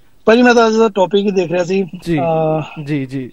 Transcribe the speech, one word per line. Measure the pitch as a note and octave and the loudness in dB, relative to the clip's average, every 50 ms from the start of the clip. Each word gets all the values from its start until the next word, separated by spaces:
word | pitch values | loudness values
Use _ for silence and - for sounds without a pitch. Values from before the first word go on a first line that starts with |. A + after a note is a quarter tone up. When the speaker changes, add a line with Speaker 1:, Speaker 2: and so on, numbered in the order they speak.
| _ _ _ - - | _ _ _ -4 2
Speaker 1:
ਭਾਜੀ, | - A3 A#3+ B3 | 2 4 4 6
ਮੈਂ | B3 A#3 | 4 4
ਤਾਂ | A#3 A#3 A3+ | 4 4 2
ਅੱਜ | A3 | 2
ਦਾ | A3 A3+ A3+ | 2 2 0
ਟੌਪਿਕ | G3+ G3+ F#3 F3 F3+ G3+ G3+ | 2 0 -2 0 0 0 0
ਹੀ | G#3+ | 0
ਦੇਖ | F#3+ F#3+ F3+ D#3 E3 | -2 -2 -2 -2 -2
ਰਿਹਾ | F3+ F3+ | -4 -2
ਸੀ। | E3 F#3+ G3 G3 E3+ - F3+ - | -2 -2 -2 -2 -4 -8 -12 -6
Speaker 2:
ਜੀ। | E3+ E3+ D3+ | -4 -2 -2
Speaker 1:
ਅਹ, | E3+ E3 D#3+ D#3+ D#3+ D#3 D#3 D#3 D3 - - - D3+ | 0 0 0 0 0 0 -2 -4 -6 -8 -12 -14 -8
Speaker 2:
ਜੀ, | C#3 D#3 D3 C3+ | -6 -6 -6 -6
ਜੀ। | C3 C3 C#3 B2+ A#2+ | -6 -8 -10 -10 -10